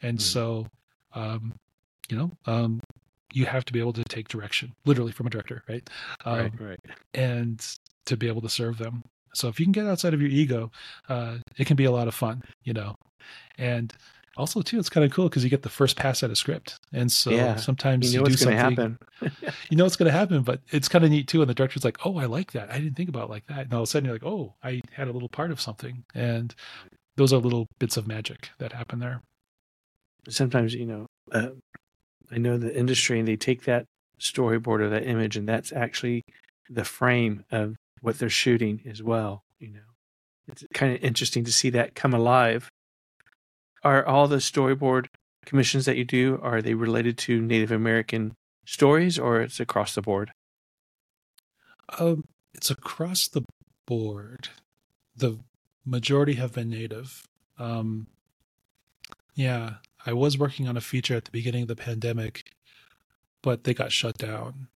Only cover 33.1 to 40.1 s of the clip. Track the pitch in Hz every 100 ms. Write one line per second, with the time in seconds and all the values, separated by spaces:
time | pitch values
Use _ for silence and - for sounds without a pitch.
33.1 | 117 113 107 - 123 - 120 120 _ _
34.1 | _ - - 123 113 120 110 107 107 127
35.1 | 117 110 107 104 113 - 151 117 - 123
36.1 | 120 - _ _ _ _ 120 98 - 127
37.1 | 123 117 104 - 113 107 110 _ _ 117
38.1 | 110 120 - - 120 113 107 123 107 110
39.1 | 113 107 98 _ _ 117 104 104 _ _